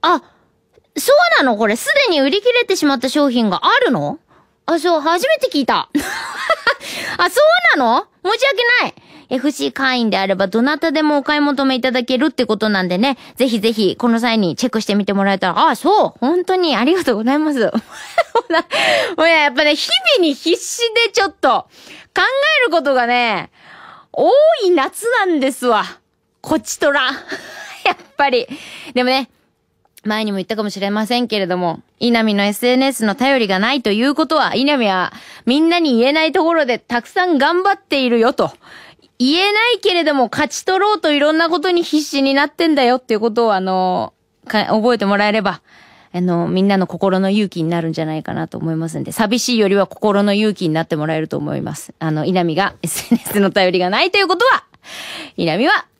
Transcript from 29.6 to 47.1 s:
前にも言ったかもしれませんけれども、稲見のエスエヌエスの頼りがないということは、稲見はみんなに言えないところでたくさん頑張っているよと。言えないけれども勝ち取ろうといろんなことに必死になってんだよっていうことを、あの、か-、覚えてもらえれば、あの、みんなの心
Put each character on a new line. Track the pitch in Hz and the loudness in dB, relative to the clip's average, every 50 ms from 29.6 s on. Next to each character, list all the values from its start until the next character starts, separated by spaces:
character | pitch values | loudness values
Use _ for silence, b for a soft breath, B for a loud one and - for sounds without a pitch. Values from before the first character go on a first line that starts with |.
| _ _ _ _ _ _ _ - _ | _ _ _ _ _ _ _ -10 _
前 | 214 214 214 220 | -4 -4 -2 -2
に | 214 | -4
も | 202 190 | -4 -4
言 | 185 | -4
っ | _ | _
た | 220 | -4
か | 208 | -4
も | 214 208 | -4 -6
し | - 196 | -6 -4
れ | 196 196 | -4 -2
ま | 208 208 220 202 | -2 -2 -2 -2
せ | 247 240 | -2 -2
ん | 247 233 | -2 -2
け | 220 208 | -2 -2
れ | 190 170 | -2 -2
ど | 180 180 | -2 -2
も、 | 180 170 160 - _ _ _ _ | -2 -4 -4 -6 _ _ _ _
稲 | - 240 233 226 | 0 0 2 2
見 | 220 220 208 | 2 0 0
の | 202 202 | 0 0
エ | 202 208 | -2 -2
ス | - - 247 | -2 0 0
エ | 254 254 | 2 2
ヌ | 269 | 2
エ | 269 269 | 0 -2
ス | - 220 | -2 -2
の | 214 196 | -2 -2
頼 | 190 240 269 277 262 | 0 0 0 2 2
り | 226 190 | 0 0
が | 196 185 | 0 0
な | 202 233 277 | 0 -2 -2
い | 294 | -2
と | 240 220 | -2 -2
い | 202 214 240 | 0 0 0
う | 277 285 | 0 0
こ | - 320 262 | 0 -2 0
と | 320 | 0
は、 | 302 254 180 - | 0 0 0 0
稲 | 214 262 285 294 269 | 0 0 2 2 2
見 | 233 202 | 0 0
は | 190 185 175 - B B B B B B B - | 0 0 -2 -4 B B B B B B B 0
み | 247 294 | 2 2
ん | 320 330 | 4 2
な | 339 349 | 2 2
に | 339 302 247 226 | 2 2 2 2
言 | 240 262 | 2 2
え | |
な | 294 320 311 | 2 2 0
い | 320 | 0
と | 277 370 320 | 0 0 0
こ | 320 339 | 2 2
ろ | 330 294 | 0 0
で | 240 240 208 | 0 -2 -4
た | _ _ 240 240 | _ _ -6 -6
く | 233 - | -6 -4
さ | - 392 359 | -2 -2 0
ん | 370 339 269 | 2 2 2
頑 | 269 302 339 359 381 | 2 2 2 2 2
張 | 392 | 0
っ | 392 392 | 0 -2
て | _ _ - 277 | _ _ -2 0
い | 262 247 | 0 2
る | 233 233 | 2 2
よ | 220 247 262 | 2 2 2
と。 | - 202 151 - B B B B B B B B B B B B _ | 0 -2 -2 -2 B B B B B B B B B B B B _
言 | 247 262 294 | 0 0 2
え | 339 381 403 415 | 2 0 0 0
な | 427 453 480 | 0 2 0
い | 494 392 | 0 0
け | - 392 359 | 0 0 0
れ | 349 330 | 2 2
ど | 311 294 | 2 2
も | 277 247 214 | 2 0 0
勝 | - - 302 - | 0 -4 -4 -4
ち | - - - | -4 -6 -2
取 | - 370 381 | 0 0 2
ろ | 392 415 427 | 2 2 0
う | 359 | 0
と | - 320 294 | 0 0 2
い | 285 | 2
ろ | 285 302 | 2 2
ん | 311 320 | 2 2
な | 330 330 | 2 0
こ | 330 349 | 0 0
と | 294 370 | 0 0
に | 359 349 339 | 0 0 -2
必 | - - 302 294 | 0 -2 -2 -2
死 | - - 277 | -2 -2 -2
に | 269 269 269 | 0 2 2
な | 277 294 302 | 0 0 -2
っ | |
て | _ - 339 330 | _ -2 0 2
ん | 311 | 2
だ | 277 254 | 2 4
よ | 240 254 262 | 2 2 0
っ | |
て | _ - 226 | _ -2 -2
い | 208 | 0
う | |
こ | 214 233 | 0 0
と | 214 240 233 226 | 0 2 2 2
を、 | 208 | 2
あ | 190 | 0
の、 | 185 190 190 185 185 185 180 180 107 - _ _ _ _ _ _ _ | 0 0 0 0 0 0 0 -2 -4 -6 _ _ _ _ _ _ _
か-、 | - - 214 202 | -4 -2 -2 0
覚 | - - 220 208 247 247 | 0 0 0 2 2 0
え | 226 | 2
て | 208 | 0
も | 196 202 | 0 2
ら | 202 208 208 | 2 2 2
え | |
れ | 208 220 | 0 0
ば、 | 196 196 180 - b b b b b b b b b b - | -2 -2 -4 -6 b b b b b b b b b b -6
あ | 175 | -4
の、 | 180 180 175 170 170 170 | -2 0 0 0 -2 -2
み | 175 185 190 | 0 0 2
ん | 202 | 2
な | 196 | 2
の | 190 185 | 2 0
心 | - - 170 - 196 | -2 -4 -2 0 0